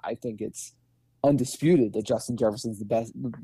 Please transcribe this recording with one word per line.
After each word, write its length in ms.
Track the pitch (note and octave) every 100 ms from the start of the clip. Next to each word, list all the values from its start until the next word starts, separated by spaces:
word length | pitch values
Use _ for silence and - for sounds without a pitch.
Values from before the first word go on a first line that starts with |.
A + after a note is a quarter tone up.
I 120 | - A#2
think 260 | B2 G#2+
it's 320 | G#2+ - - _ _ _ _ _
undisputed 680 | C#3+ C#3+ B2+ - D3+ F3 A2
that 100 | G#2+
Justin 320 | G#2+ A#2 - A#2+
Jefferson's 440 | A2+ G#2 A#2 G#2
the 60 | G#2
best, 280 | A2+ A#2 - C3 -